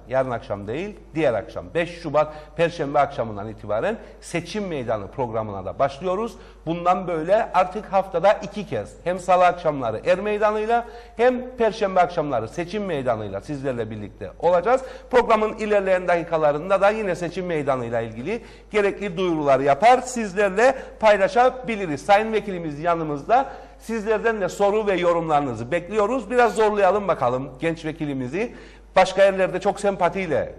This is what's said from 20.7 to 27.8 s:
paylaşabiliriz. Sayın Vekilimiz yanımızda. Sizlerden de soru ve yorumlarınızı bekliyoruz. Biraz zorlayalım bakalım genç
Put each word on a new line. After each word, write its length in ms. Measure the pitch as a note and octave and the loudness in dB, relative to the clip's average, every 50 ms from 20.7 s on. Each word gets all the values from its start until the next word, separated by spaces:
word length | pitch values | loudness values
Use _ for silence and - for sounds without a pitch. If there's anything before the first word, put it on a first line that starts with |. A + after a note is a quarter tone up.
| C4 - - - - - | 4 0 -6 -16 -4 2
paylaşabiliriz. 1000 | A3 G#3+ G#3 F#3+ G3 - - A#3+ B3+ B3+ B3+ - - A3 A3+ G3+ G3 D#3+ C#3+ - | 4 4 6 6 4 2 4 4 4 4 2 -2 -6 -6 -6 -4 -4 -4 -6 -2
Sayın 300 | - G3+ G3+ G#3 A3 A3 | 2 4 4 4 4 2
Vekilimiz 460 | A3 G#3 G#3 G3+ F#3 F3 E3+ D#3 C#3+ C#3+ | -2 -2 -2 -4 -6 -6 -6 -8 -6 -2
yanımızda. 720 | D#3+ F3 E3+ E3 D#3+ D3+ D3 C#3 - F#3 A3+ C4 C4 - - - - - - - | 0 0 0 0 0 -4 -6 -4 0 2 2 2 2 0 -6 -16 -18 -20 -20 -16
Sizlerden 580 | - - A3+ A3+ G3 A3 A3 G3+ A3 A3+ A3 G#3+ | -10 -6 -6 -4 -2 0 0 0 0 0 0 -2
de 80 | F#3 D#3+ | -2 -4
soru 380 | - - G3+ G3 G3+ A3 G#3+ | 0 2 2 2 2 2 2
ve 80 | G3+ F#3+ | 0 0
yorumlarınızı 760 | D#3+ F3+ E3+ F3 E3+ E3 D#3+ D3+ C#3+ D3 C3 A2+ G#2+ A#2 B2 | 2 2 2 2 2 2 2 2 2 2 0 -4 -6 -4 -4
bekliyoruz. 600 | F3 E3+ E3+ F#3 G#3 A3 G3+ G3+ B3+ C4 G3+ F#3+ | -4 -4 -4 -2 0 0 2 2 0 -2 -4 0
Biraz 240 | B3 B3 A#3+ A3 F3+ | 2 4 4 4 4
zorlayalım 540 | G#3+ A3 G#3 G#3+ G3+ G3 F3+ G3 G#3 G3+ F3 | 2 2 2 4 4 4 4 4 2 0 0
bakalım 420 | D3+ - C3+ A#2+ B2+ B2+ C#3 C#3 - - | 0 0 0 0 0 -2 -4 -6 -8 -6
genç 240 | D#3+ E3 E3 E3 | -4 -4 -4 -4